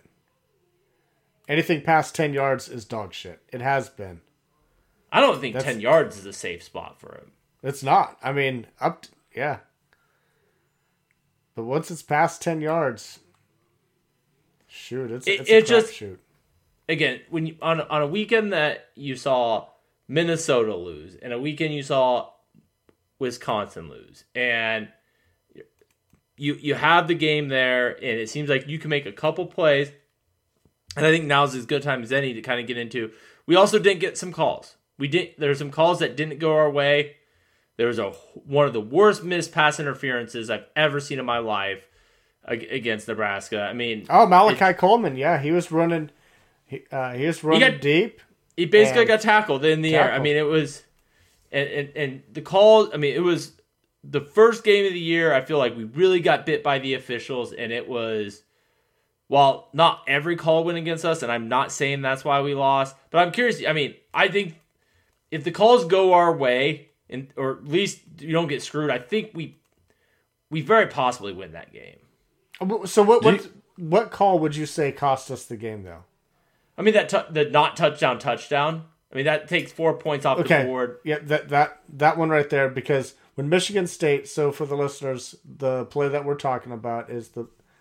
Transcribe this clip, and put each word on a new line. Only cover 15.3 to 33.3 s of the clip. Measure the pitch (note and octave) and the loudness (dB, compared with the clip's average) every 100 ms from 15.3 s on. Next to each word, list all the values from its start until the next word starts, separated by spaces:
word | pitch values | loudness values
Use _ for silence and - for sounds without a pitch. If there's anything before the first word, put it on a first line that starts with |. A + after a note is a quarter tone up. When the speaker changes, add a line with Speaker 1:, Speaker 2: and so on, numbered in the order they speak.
| G3 | -2
Speaker 1:
it's | G#3 | 6
a | A3 | 6
Speaker 2:
it | A3 | 8
just, | A#3 A3 | 4 2
Speaker 1:
crapshoot. | - - - _ _ _ _ _ _ - | -4 -16 -16 _ _ _ _ _ _ -6
Speaker 2:
again, | D#3+ C#3+ B2+ - | -2 -2 -2 -8
when | E3+ D#3+ | -8 -8
you, | - | -6
on, | D#3+ D#3+ | -2 -2
on | C#3+ D3+ | -2 -2
a | D3 | -2
weekend | G3+ G#3 A3+ G#3 | -4 0 0 0
that | F3 D3+ - - - | -2 -2 -4 -12 -14
you | C#3 B2+ | -12 -8
saw | C#3+ B2+ A#2 A2 - _ _ _ - | -2 0 0 -2 -6 _ _ _ -6
Minnesota | C#3+ E3+ D#3+ D#3+ B2+ A2 F#2 | -4 -2 -2 0 0 0 -4
lose, | F2 D2+ E2+ F2+ | -10 -14 -18 -16
and | B2+ | -12
a | A#2+ | -8
weekend | D3 D3+ D#3 | -8 -6 -6
you | D3 | -6
saw | C3+ C3+ B2+ A#2+ - _ _ _ _ _ _ _ _ - | -2 2 2 0 -4 _ _ _ _ _ _ _ _ -8
Wisconsin | B2+ A#2+ - A2 G2 - D#2+ | -8 -6 -6 -4 -6 -12 -18
lose, | A#1+ - _ _ | -20 -20 _ _
and | B2+ B2 A#2 A2+ A2 G#2+ _ _ _ _ _ _ - - _ _ _ _ _ _ - | -4 -2 -2 -2 -4 -8 _ _ _ _ _ _ -20 -20 _ _ _ _ _ _ -8
you, | C#3+ C#3+ | -6 -4
you | D3 C3 | -4 0
have | D3+ F3 E3 | 4 4 2
the | E3 | 0
game | D#3 D3+ C#3+ | 0 0 -2
there, | C3 B2+ B2+ B2 | 0 2 0 -2
and | - C3 A2+ | -4 -6 -4
it | A2 | -6
seems | D3 C#3+ | -6 -2
like | C3+ C3+ | -2 -2
you | D#3 | -10
can | D3+ | -4
make | C#3+ C#3+ | -4 -6
a | |
couple | - D#3 D#3+ F3 | -4 -4 -4 -6
plays, | - D#3+ C#3 C#3+ - _ _ _ _ _ _ _ _ - - | 0 2 2 0 -8 _ _ _ _ _ _ _ _ -14 0
and | D#3 | 2
I | |
think | E3 D3 | 2 2
now's | C#3+ C#3+ B2+ | 2 2 -2
as | A#2 | -6
good | C#3+ | -4
time | C#3+ B2+ | -4 -6
as | A2+ | -4
any | C3+ C3+ | -4 -4
to | A2+ | -6
kinda | A2 B2 | -6 -6
get | A#2 A#2+ | -6 -8
into. | A#2 B2 A2 - - | -8 -8 -10 -12 -20